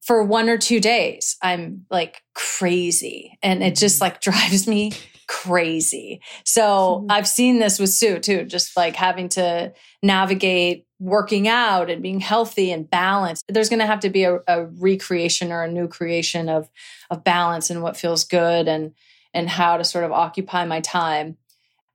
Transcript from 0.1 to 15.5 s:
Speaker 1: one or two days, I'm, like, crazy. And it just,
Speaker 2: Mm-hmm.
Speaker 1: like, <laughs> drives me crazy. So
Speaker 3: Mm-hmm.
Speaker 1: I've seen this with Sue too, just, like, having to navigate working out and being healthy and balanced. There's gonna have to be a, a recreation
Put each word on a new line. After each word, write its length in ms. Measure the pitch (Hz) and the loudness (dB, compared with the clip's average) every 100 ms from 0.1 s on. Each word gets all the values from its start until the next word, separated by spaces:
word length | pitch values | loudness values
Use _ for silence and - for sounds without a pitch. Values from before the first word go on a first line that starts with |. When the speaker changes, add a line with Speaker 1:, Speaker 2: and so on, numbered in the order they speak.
| 233 | 2
Speaker 1:
one 280 | 208 226 226 | 4 2 2
or 80 | 233 | 2
two 220 | - 233 | 2 2
days, 580 | 214 233 151 - - - | 4 2 0 -2 -6 -4
I'm, 460 | 185 180 165 190 - | -2 -2 -6 -14 -4
like, 340 | 180 165 - _ | -4 -4 -8 _
crazy. 1040 | - - - 185 180 175 170 - - - _ | -10 -8 -2 0 0 0 -2 -4 -12 -18 _
And 200 | 196 185 | -2 0
it 120 | 190 | 0
just, 280 | 180 208 - | 2 2 2
Speaker 2:
Mm-hmm. 20 | |
Speaker 1:
like, 160 | 190 - | 0 -2
<laughs> 0 | |
drives 480 | - 196 180 190 196 | -2 0 2 2 2
me 240 | 208 208 208 - - - | 0 -2 -6 -16 -20 -12
crazy. 920 | - 185 175 165 160 156 - - - - - | -10 -2 0 0 -2 -2 -4 -10 -16 -18 -10
So 540 | - - 214 196 190 180 | -2 2 4 4 2 0
Speaker 3:
Mm-hmm. 100 | 202 | 0
Speaker 1:
I've 160 | 208 196 | 0 2
seen 300 | - 247 240 | 2 4 4
this 200 | 214 196 | 2 2
with 100 | 190 | 0
Sue 300 | - 226 175 | 2 2 0
too, 260 | - 190 | 0 -2
just, 320 | 160 180 - - | -2 -4 -2 0
like, 180 | 170 | 0
having 360 | 160 185 180 180 | 0 -2 -2 -4
to 420 | 190 180 170 175 - - _ | -2 0 0 -4 -10 -20 _
navigate 840 | 196 190 190 196 190 180 175 175 _ _ | 2 2 2 2 2 2 2 -2 _ _
working 480 | 185 208 196 208 208 | 0 0 2 0 2
out 400 | 233 233 190 175 | 2 2 2 0
and 140 | 170 | -4
being 180 | 180 190 | -4 -6
healthy 500 | 190 214 226 - 185 | 0 0 0 0 0
and 180 | 165 156 | -2 -2
balanced. 540 | 180 185 202 185 160 - | 0 2 0 -2 -6 -4
There's 220 | 202 220 | 0 2
gonna 160 | 233 214 | 2 0
have 140 | 214 | 0
to 100 | 196 | 0
be 140 | 190 | 2
a, 160 | 185 175 180 | 2 2 0
a 200 | 170 165 | -2 -2
recreation 840 | 170 190 190 - 180 170 - 175 | 0 0 0 -2 -2 0 -2 -2